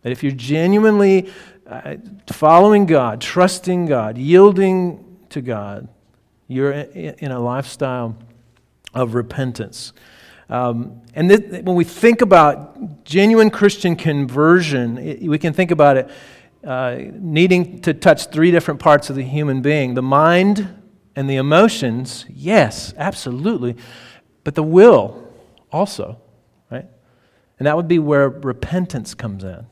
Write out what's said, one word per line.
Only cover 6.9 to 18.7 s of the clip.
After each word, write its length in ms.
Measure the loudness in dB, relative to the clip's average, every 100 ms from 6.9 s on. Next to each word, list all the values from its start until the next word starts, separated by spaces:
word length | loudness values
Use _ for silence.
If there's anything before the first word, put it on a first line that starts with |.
| -14 -14 -12
in 160 | -10
a 80 | -6
lifestyle 800 | -6 -6 -10 -8 -6 -6 -8 -12 -20 _ _ _ _ _ -12
of 220 | -6 -4 -4
repentance. 800 | -6 -8 -8 -8 -12 -12 -20 _ _ _ _ _ _
Um, 520 | -6 -4 -6 -10 -16 _
and 160 | -4 0
th-, 340 | 0 -4 -12
when 120 | -4 -4
we 80 | -4
think 360 | 0 0 2
about 840 | 4 6 4 0 -12 -18 -18 -18 -4
genuine 440 | 2 4 4 4
Christian 460 | 4 0 2 -4 -2
conversion, 1000 | -2 -2 -4 0 4 4 2 -4 -4 -6
it, 260 | -10 -10
we 140 | -4 -2
can 160 | -2
think 180 | -2 -2
about 260 | 4 4 4
it, 120 | -2 -14 -20 -20 _ _
uh, 340 | -10 -6 -6 -8 -14
needing 680 | -12 -4 0 2 2 0 -6
to 120 | -4
touch 340 | 2 4 2 0
three 240 | 0 4
different 280 | 4 0